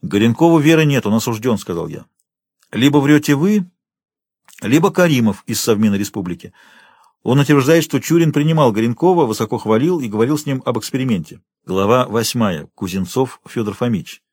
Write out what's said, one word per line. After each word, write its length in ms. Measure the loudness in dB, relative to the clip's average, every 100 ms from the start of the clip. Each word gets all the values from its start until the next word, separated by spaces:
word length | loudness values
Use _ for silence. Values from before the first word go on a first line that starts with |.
Горенкову 560 | -2 0 2 4 4 4
веры 280 | 4 4 4
нет, 200 | 0 0
он 80 |
осужден, 460 | -2 -2 -4 -2 -2
сказал 280 | -4 -8 -8
я. 180 | -12 -18 _ _ _ _ _ _
Либо 260 | 0 2 4
врете 380 | 4 2 2 0
вы, 340 | 2 0 -2 _ _ _ _ _ _ _ _ -12
либо 300 | 0 2 2
Каримов 520 | 2 2 2 0 -2 -8
из 140 | -6
Совмина 360 | 0 2 2 0
Республики. 580 | -4 -6 -8 -10 -14 _ _ _ _ _ _ _
Он 180 | -2 0
утверждает, 440 | 4 2 4 2
что 160 | 2 -4
Чурин 320 | 0 2 2
принимал 400 | 0 0 2 2
Горенкова, 540 | 2 -2 0 2 2 0
высоко 320 | -2 -4 -4
хвалил 420 | 0 0 0 -2
и 80 | -4
говорил 300 | -2 0 -2
с 80 | -4
ним 160 | -6 -4
об 140 | -6
эксперименте. 600 | -6 -4 -2 -4 -6 -18 _ _ -6
Глава 400 | -2 2 2 0
восьмая. 600 | -2 -4 -2 -2 -2 -10 _
Кузнецов 640 | -8 -6 -4 -4 -4 -6 -12
Федор 280 | -6 -6
Фомич. 480 | -4 -4 -4 -8 -20 _